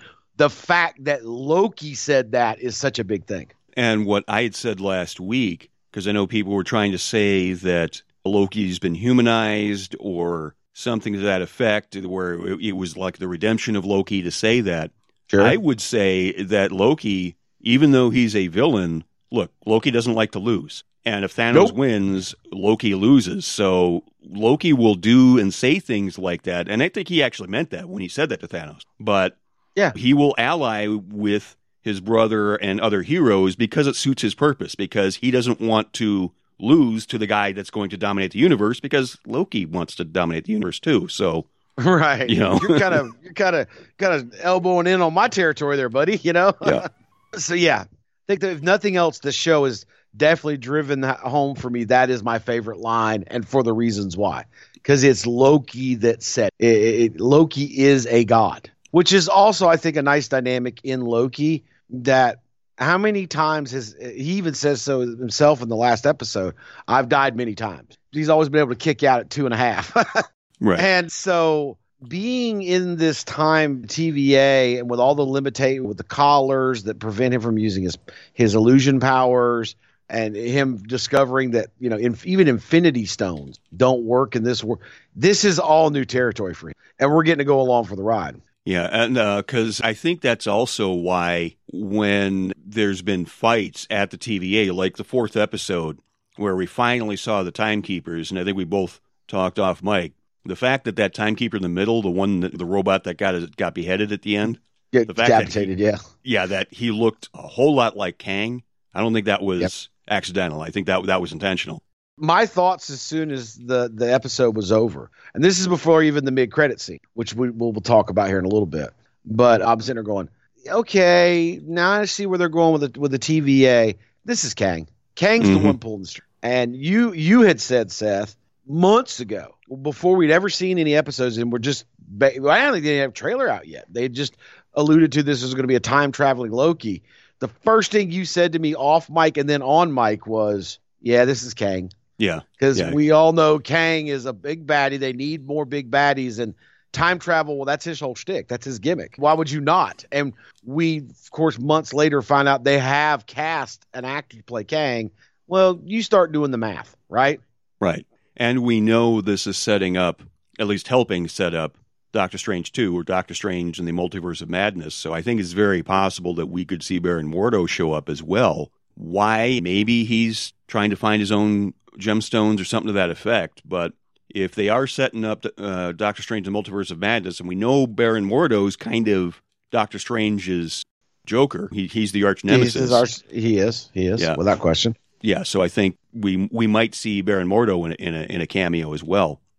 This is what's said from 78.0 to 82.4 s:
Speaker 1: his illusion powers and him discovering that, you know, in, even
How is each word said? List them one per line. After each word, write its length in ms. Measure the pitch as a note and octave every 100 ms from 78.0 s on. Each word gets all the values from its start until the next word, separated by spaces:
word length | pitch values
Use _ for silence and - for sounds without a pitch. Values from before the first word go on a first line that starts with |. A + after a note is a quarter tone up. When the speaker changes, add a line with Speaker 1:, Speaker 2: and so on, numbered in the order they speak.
| - - -
Speaker 1:
his 220 | - A2+
illusion 460 | G#2+ A2+ C3+ C3+ C3+
powers 720 | B2+ C3 B2+ B2 A#2+ A#2 A2 - _ _ -
and 280 | A2+ A2 G#2
him 400 | A#2 C#3 C3+ A2+
discovering 760 | G#2+ B2 - C#3 C3 C3 B2+
that, 180 | A#2 - -
you 100 | A#2+
know, 60 | G#2+
in, 200 | A#2+ A2+
even 220 | F3+ F#3+